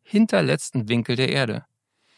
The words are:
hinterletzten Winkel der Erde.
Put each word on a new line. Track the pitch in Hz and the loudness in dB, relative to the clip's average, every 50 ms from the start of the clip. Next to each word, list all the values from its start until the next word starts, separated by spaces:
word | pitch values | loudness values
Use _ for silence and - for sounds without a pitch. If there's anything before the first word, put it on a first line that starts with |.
hinterletzten | _ - - 202 226 - - 196 160 131 147 143 - - - 127 107 107 | _ -2 2 2 2 4 2 0 2 0 -2 -2 -4 -4 -4 -4 -2 0
Winkel | 120 120 110 - 123 | 0 0 0 0 0
der | 117 135 127 | 0 0 0
Erde. | 135 139 131 113 107 117 - _ _ _ _ _ _ _ _ _ _ | 0 0 -2 -2 -4 -6 -10 _ _ _ _ _ _ _ _ _ _